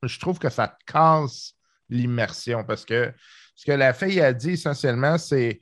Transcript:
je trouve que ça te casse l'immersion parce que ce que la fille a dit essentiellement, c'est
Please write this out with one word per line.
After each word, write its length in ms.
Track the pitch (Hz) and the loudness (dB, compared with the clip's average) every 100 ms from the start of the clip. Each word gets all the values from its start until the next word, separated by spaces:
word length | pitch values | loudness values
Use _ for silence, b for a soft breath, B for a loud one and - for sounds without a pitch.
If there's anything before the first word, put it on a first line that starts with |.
je 160 | 131 - | -6 -6
trouve 200 | 175 180 | -4 -2
que 120 | 143 | -4
ça 180 | - 110 | -2 -4
te 240 | - - | -4 -6
casse 600 | 151 160 160 143 - - _ _ _ _ | 4 4 4 0 -8 -18 _ _ _ _
l'immersion 760 | 120 123 120 107 - - 117 | -2 -2 0 -2 -4 -6 -4
parce 200 | 107 107 | -4 -6
que 280 | - 113 120 120 b b b | -2 -2 -2 -6 b b b
ce 100 | _ | _
que 80 | - | -2
la 200 | 143 135 | 4 4
fille 280 | 123 190 190 | 2 0 4
a 120 | 147 | 4
dit 200 | 123 135 | 2 -2
essentiellement, 640 | 180 - 143 135 120 139 165 | -2 -2 -2 0 0 2 0
c'est 420 | - 139 120 104 | 0 0 0 -2